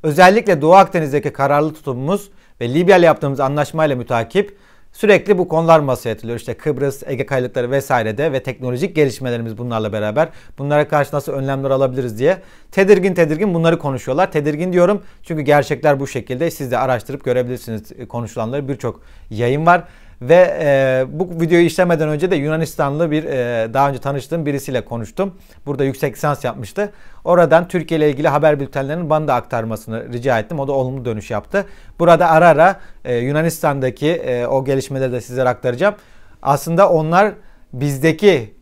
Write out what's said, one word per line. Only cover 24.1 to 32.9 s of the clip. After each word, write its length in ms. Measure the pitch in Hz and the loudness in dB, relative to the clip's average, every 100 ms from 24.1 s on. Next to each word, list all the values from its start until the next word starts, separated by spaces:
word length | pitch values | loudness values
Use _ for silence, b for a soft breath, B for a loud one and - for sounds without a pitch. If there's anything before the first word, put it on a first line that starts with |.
| 139 - 165 | -6 -6 -4
birisiyle 400 | 147 139 - 123 | -4 -4 -4 -6
konuştum. 500 | - 117 107 - 196 180 b b | -6 -10 -8 -6 -6 -8 b b
Burada 180 | 143 139 | -10 -4
yüksek 320 | 135 131 143 | -4 -2 -6
lisans 280 | - 151 139 | -4 -4 -2
yapmıştı. 480 | 127 117 117 - 202 b b b | -6 -8 -10 -6 -6 b b b
Oradan 440 | 151 175 160 160 180 | 0 2 6 4 2
Türkiye 300 | 180 - 151 | -4 -2 0
ile 120 | 151 | 2
ilgili 180 | 135 151 | 2 0
haber 320 | 143 156 147 | 2 2 0
bültenlerinin 500 | 135 139 135 160 160 | -4 -6 -6 -6 -2
bana 180 | 156 151 | -2 0
da 60 | |
aktarmasını 800 | 123 - 120 113 107 - 113 113 | -2 -2 -6 -4 -8 -8 -10 -8
rica 260 | 120 131 117 | -6 -2 -2
ettim. 200 | 104 160 | -2 -6
O 80 | 139 | -4
da 40 | |
olumlu 340 | 139 127 135 | -2 -4 -6
dönüş 260 | 120 107 - | -6 -8 -6
yaptı. 340 | 107 - 202 196 B B - | -8 -4 -6 -6 B B 0
Burada 300 | 170 135 175 | 4 6 6
ara 180 | 160 170 | 6 6
ara, 320 | 147 170 190 B | 6 4 2 B